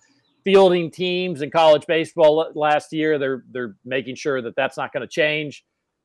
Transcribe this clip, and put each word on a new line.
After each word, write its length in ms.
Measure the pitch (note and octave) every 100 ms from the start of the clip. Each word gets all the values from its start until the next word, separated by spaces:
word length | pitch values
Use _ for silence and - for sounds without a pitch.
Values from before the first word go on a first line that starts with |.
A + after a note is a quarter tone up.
| _ _ _ _
fielding 440 | G3 G3 F#3+ F3 E3
teams 540 | - F3+ F3+ F#3 C#3
in 80 | C#3+
college 340 | E3 D#3+ D3+ -
baseball 540 | E3 D#3 E3 D3+ D#3
l-, 100 | D#3+
last 380 | D#3 D3+ D3+ -
year. 260 | D#3+ D#3 D3
They're, 240 | C3+ B2+ -
they're 240 | B2 A#2+ F#2+
making 300 | B2 C3 C3
sure 260 | A#2+ D3+ C3
that 140 | A#2
that's 220 | A#2 E3 -
not 160 | C3
gonna 160 | C#3 A2+
change. 560 | - D3+ D3+ D3 - _ _ _ _